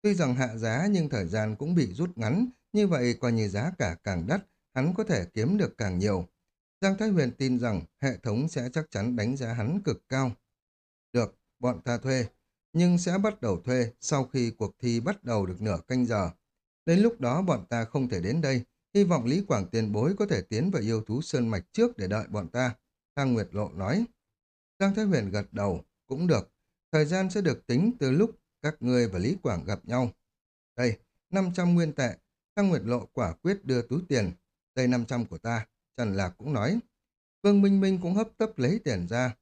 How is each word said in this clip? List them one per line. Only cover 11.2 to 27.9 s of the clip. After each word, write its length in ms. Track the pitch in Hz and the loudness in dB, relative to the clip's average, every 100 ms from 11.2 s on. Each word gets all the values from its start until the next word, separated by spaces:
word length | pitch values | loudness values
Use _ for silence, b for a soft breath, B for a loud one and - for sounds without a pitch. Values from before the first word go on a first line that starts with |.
| 110 _ _ _ | 0 _ _ _
bọn 220 | 123 101 | -4 -2
ta 160 | 127 120 | -4 -4
thuê, 300 | 131 127 113 _ _ _ _ | 0 -2 -2 _ _ _ _
nhưng 240 | 165 180 175 | 2 4 4
sẽ 200 | 175 185 | 2 0
bắt 240 | 214 208 | 0 -2
đầu 200 | 117 87 | -2 -2
thuê 300 | 127 127 117 - | 0 0 0 -4
sau 260 | - 143 127 | -2 -2 0
khi 260 | 135 117 | -2 -2
cuộc 240 | 113 - - | -2 -8 -4
thi 200 | 123 117 | -2 0
bắt 240 | 131 202 | -2 -6
đầu 220 | 127 113 92 | -2 -2 -2
được 160 | 90 | -2
nửa 180 | 107 80 - | -2 -4 -2
canh 180 | 127 123 | 0 0
giờ. 260 | 110 87 - _ _ _ _ - | 0 -2 -6 _ _ _ _ 2
Đến 140 | 170 | 4
lúc 220 | 226 226 | 4 2
đó 200 | 123 147 | -2 0
bọn 240 | 185 127 - | 0 -2 -2
ta 160 | 117 113 | -4 -2
không 240 | 143 127 | -2 -2
thể 120 | 95 | -2
đến 200 | 90 151 | -2 0
đây, 220 | 143 131 - _ _ | 0 -2 -4 _ _
hy 100 | 202 | 0
vọng 220 | 190 160 113 | 2 2 2
Lý 180 | 165 202 | -2 0
Quảng 200 | 123 92 | -2 0
tiền 200 | 113 110 | -2 0
bối 240 | 104 135 196 | 0 0 0
có 80 | 208 | 0
thể 160 | 107 | -2
tiến 300 | 90 107 170 | -2 -2 0
vào 100 | 180 | 0
yêu 200 | 107 113 | 0 -2
thú 200 | 107 117 | -2 -6
sơn 260 | 160 143 117 | -2 -2 0
mạch 180 | 104 - | -2 -4
trước 260 | - 240 240 | 0 0 0
để 100 | 92 | -4
đợi 200 | 104 - | -4 -4
bọn 200 | 104 85 | -8 -6
ta," 280 | 120 127 107 _ _ _ - | -2 -2 -4 _ _ _ -4
Thang 180 | 135 | 0
Nguyệt 140 | 117 98 | 0 -2
Lộ 200 | 104 104 | -4 -6
nói. 340 | 80 95 175 233 _ _ _ _ _ _ _ | -4 -2 0 -2 _ _ _ _ _ _ _
Giang 160 | 196 202 | 0 2
Thái 100 | 214 | 2
Huyền 240 | 156 101 | 2 0
gật 240 | 101 101 | -4 -4
đầu, 300 | 107 101 87 - _ _ | -4 -2 -2 -8 _ _
"Cũng 200 | 135 180 | -2 2
được, 240 | 127 - _ _ _ _ | 2 0 _ _ _ _
thời 140 | 156 147 | 0 2
gian 240 | 185 190 | 0 0
sẽ 120 | 208 | 0
được 260 | 175 123 - | 0 -2 0
tính 240 | 123 208 | 2 2